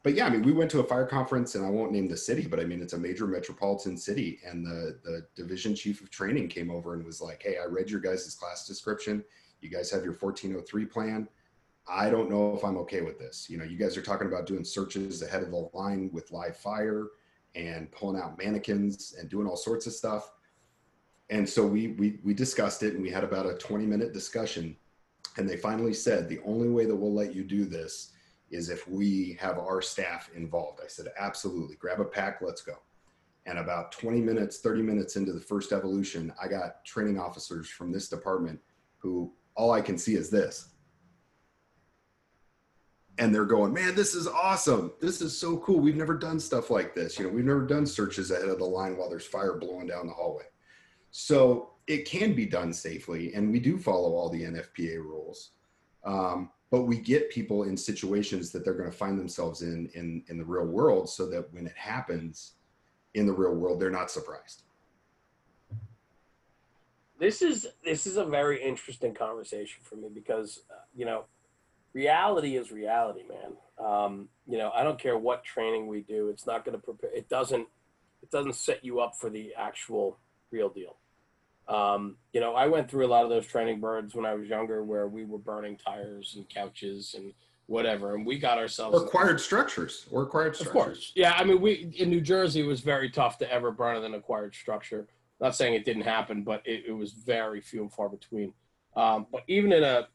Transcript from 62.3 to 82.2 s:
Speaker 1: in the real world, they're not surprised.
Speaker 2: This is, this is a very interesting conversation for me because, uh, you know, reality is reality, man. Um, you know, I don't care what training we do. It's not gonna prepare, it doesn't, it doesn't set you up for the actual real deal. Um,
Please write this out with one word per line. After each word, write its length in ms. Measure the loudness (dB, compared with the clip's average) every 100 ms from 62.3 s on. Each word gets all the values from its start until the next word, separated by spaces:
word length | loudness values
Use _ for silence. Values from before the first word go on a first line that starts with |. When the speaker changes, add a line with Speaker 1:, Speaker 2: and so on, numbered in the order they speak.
| -12 -18 _ _ _ _ _ _ 2
Speaker 1:
in 60 | 2
the 40 | 4
real 120 | 2
world, 240 | 2 0 2
they're 180 | 0 0
not 100 | -4
surprised. 540 | -6 -10 -14 -16 -20 _ _ _ _ _ _ _ _ _ _ -16 -14 -14 -20 _ _ _ _ _ _ _ _ _ _ _ 2
Speaker 2:
This 180 | 2 4
is, 260 | 2 2 -4 -8
this 240 | -4 -2 0
is 80 | 0
a 80 |
very 360 | 2 4 4 2 0
interesting 440 | -4 -6 -4 -4
conversation 680 | -2 -4 -6 -8 -8 -10 -14 -18
for 60 | -14
me 60 | -14
because, 500 | -10 -4 -4 -4 -10 -20
uh, 140 | -20 -16 -8
you 80 |
know, 220 | -4 -4 -8 _ _ _ _ _ _
reality 640 | 0 4 6 4 4 2 0
is 160 | -4
reality, 500 | -6 0 2 2 -2 -12
man. 180 | -14 -14 -16 _ -6
Um, 500 | 0 2 0 -2 -12 _ -6
you 100 | -2
know, 140 | 0
I 80 | 2
don't 160 | 2 0
care 180 | 0 0
what 280 | 2 -2
training 420 | -2 -4 0 0 -2
we 140 | -8
do. 280 | -6 -4 -2
It's 180 | -4 -4
not 180 | -4
gonna 140 | -4 -8 -8
prepare, 220 | -8 -8
it 140 | -6 -2
doesn't, 400 | -2 0 -2 -4 _ _ _ _ _
it 80 | -6
doesn't 260 | -4 -2 -4
set 280 | -2 -2
you 140 | -2 -2
up 100 | -2
for 160 | -2 -8
the 240 | -8 -10 -8
actual 640 | -8 -8 -6 -2 -2 -4 _ _ _
real 200 | -2 -2 -2
deal. 160 | -14 -16 _ _ _ _ _ _ -4
Um, 500 | 2 4 2 0 -10